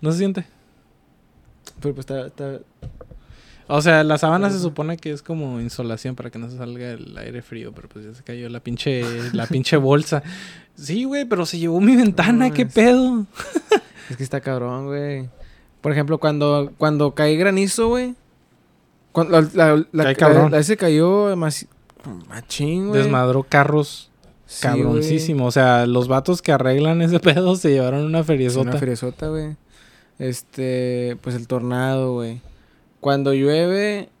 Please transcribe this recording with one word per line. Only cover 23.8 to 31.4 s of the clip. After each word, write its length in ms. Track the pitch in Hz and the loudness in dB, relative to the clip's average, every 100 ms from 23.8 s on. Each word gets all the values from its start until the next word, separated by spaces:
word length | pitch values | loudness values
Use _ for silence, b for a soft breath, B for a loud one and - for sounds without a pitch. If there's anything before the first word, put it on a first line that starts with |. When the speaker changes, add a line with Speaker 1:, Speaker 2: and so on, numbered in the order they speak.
| 143 - - _ - _ _ | 0 -8 -20 _ -20 _ _
Speaker 2:
Sí, 200 | - 127 | -4 0
güey. 140 | 135 | 0
Speaker 1:
cabroncísimo. 640 | 143 151 156 160 160 143 123 | 2 0 2 0 0 0 2
O 40 | |
sea, 360 | 135 127 120 120 | 4 6 4 4
los 220 | 123 123 | 0 2
vatos 340 | 135 156 175 | 0 0 0
que 100 | - | 2
arreglan 500 | 139 131 135 156 170 | 2 2 2 2 2
ese 180 | 165 170 | 2 2
<laughs> 0 | |
pedo 340 | 175 151 185 185 | 4 4 2 2
se 140 | 160 | 2
llevaron 340 | 135 127 139 | 2 2 0
una 160 | 151 165 | 0 0
Speaker 2:
Sí, 40 | 156 | 0
Speaker 1:
feriezota. 420 | 143 127 127 120 | 0 0 0 -2
Speaker 2:
una 80 | 139 | -2
feriezota, 500 | 131 117 127 - 156 | -2 -4 -8 -8 -8
güey. 280 | 156 156 151 _ b b b b - | -6 -8 -12 _ b b b b -10
Este, 960 | 131 123 - - 131 127 123 123 123 120 | -8 -8 -12 -8 -4 -2 -2 -4 -6 -8
pues 120 | - | -8
el 100 | 123 | -8